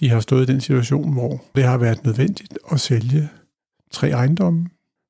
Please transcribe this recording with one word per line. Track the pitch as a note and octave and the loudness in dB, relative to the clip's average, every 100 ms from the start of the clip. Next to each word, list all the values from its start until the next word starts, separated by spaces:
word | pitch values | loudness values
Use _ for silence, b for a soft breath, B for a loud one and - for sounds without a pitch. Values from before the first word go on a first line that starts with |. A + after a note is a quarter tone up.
de | C#3 | 2
har | A#2 | 2
stået | G#2+ C3 B2+ | 2 2 2
i | |
den | C3 | 0
situation, | B2+ C3 A#2 C#3 D3+ | 0 0 0 -2 0
hvor | C3+ A#2+ A2+ - | -2 -4 -6 -6
det | C#3 | 0
har | B2+ B2 | 2 2
været | A#2+ A2+ | 0 0
nødvendigt | B2+ A2 D3+ G3+ - - - | -2 0 -2 -2 -10 -14 -6
at | D3 | -4
sælge | - A#2+ A#2 D3 D3+ - _ _ _ _ _ | 0 -2 0 -2 -2 -10 _ _ _ _ _
tre | - D3+ | -4 -2
ejendomme | C3+ B2+ E3 F#3 E3 F3 _ _ _ _ | 0 0 2 0 0 -4 _ _ _ _